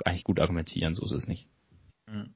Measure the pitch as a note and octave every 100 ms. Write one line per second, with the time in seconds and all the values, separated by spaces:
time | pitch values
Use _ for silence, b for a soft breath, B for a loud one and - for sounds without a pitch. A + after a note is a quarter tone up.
0 | - F2+ - F2 F2 E2+ D#2+ - D#2+ E2+
1 | - - - - - _ _ - - _
2 | - G#2+ A2